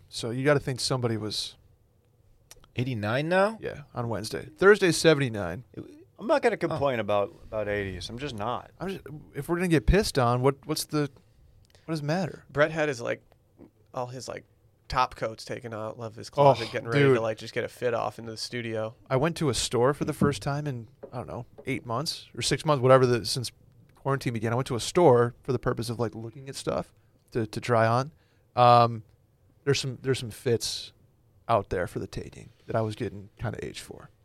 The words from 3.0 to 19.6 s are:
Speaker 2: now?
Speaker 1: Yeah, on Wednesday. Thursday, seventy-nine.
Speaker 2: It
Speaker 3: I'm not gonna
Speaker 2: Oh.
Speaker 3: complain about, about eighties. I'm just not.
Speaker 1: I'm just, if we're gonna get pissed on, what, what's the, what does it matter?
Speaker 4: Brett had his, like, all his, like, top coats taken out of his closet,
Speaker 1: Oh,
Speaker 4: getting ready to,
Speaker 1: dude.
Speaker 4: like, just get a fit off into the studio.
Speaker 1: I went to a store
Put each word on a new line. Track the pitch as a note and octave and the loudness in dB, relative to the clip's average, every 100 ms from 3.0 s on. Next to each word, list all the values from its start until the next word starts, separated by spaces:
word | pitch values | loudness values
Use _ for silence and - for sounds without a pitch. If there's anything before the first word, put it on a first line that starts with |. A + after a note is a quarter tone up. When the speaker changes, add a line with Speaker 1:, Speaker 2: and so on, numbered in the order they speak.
| G#2 B2+ D#3 | -2 -2 0
Speaker 2:
now? | F#3 G3+ A3 | 2 2 -2
Speaker 1:
Yeah, | - - - | -10 -10 -12
on | B2 A#2 | -8 -6
Wednesday. | G#2+ G#2+ - - - | -6 -6 -8 -10 4
Thursday, | F#3 G#3 F#3 | 6 8 4
seventy-nine. | D#3 E3 D3 C3+ G#2+ F2+ F#2+ - | 4 4 4 2 -2 -4 -6 -10
Speaker 2:
It | - - D4 - - | -16 -16 -18 -20 -10
Speaker 3:
I'm | G#3+ | -2
not | D4 | 2
gonna | A#3+ | 2
Speaker 2:
Oh. | G3+ | 0
Speaker 3:
complain | E3+ C3 C#3 A#2+ | -2 -2 0 0
about, | G#2 G#2 G2+ - | 0 0 0 -6
about | - A2 G#2 | -10 -6 -4
eighties. | G#2 G2 F#2 F2 | -2 -4 -8 -10
I'm | A#2 | -10
just | C#3+ | -10
not. | A2 G#2+ A#2 - - | -6 -6 -6 -8 -12
Speaker 1:
I'm | F3+ | -10
just, | F#3 - D3+ - | -10 -12 -18 -14
if | C#3 C#3+ | -12 -4
we're | E3+ | -2
gonna | F#3 | 2
get | D#3 - | 2 4
pissed | F3+ G#3+ - | 4 4 2
on, | A#2+ B2 | 2 4
what, | C3 C#3 C#3+ | 2 0 -4
what's | D3+ | -6
the, | - D3+ C#3+ - _ _ - _ _ _ - | -4 -4 -4 -6 _ _ -20 _ _ _ -8
what | |
does | D#3+ | -6
it | |
matter? | C#3+ E3+ F3 - - | -2 -2 -2 -6 -6
Speaker 4:
Brett | C#3 D#3 | 2 2
had | D#3+ D3+ | 2 -2
his, | A#2+ | -2
like, | A#2+ A#2+ - _ _ _ - _ _ | -4 -6 -8 _ _ _ -20 _ _
all | C3 B2 | -10 -8
his, | B2+ - | -10 -12
like, | - - _ _ _ - | -12 -14 _ _ _ -6
top | C3 B2+ - | 0 0 -2
coats | A#2+ A2+ - | -8 -8 -10
taken | A2+ A#2+ | -10 -10
out | A2 A2 - | -10 -10 -10
of | A2+ | -12
his | A2+ A2 | -12 -4
closet, | - C#3+ B2 A2 | 6 6 6 2
Speaker 1:
Oh, | |
Speaker 4:
getting | A#2 A2+ | -6 0
ready | C#3+ | 4
to, | C#3 | 6
Speaker 1:
dude. | A#2+ | 6
Speaker 4:
like, | A2+ A2 | 2 -4
just | A2+ | -6
get | B2 | -6
a | G#2+ | -6
fit | - B2 | -4 -2
off | A2+ G#2+ A2 | 0 -2 -6
into | A2+ | -12
the | A2 | -10
studio. | - B2 A#2 A2 A2 - - | -8 -8 -6 -4 -6 -8 -2
Speaker 1:
I | C3 | 0
went | D#3 E3 | 0 0
to | D3+ | -2
a | |
store | A#2 | 0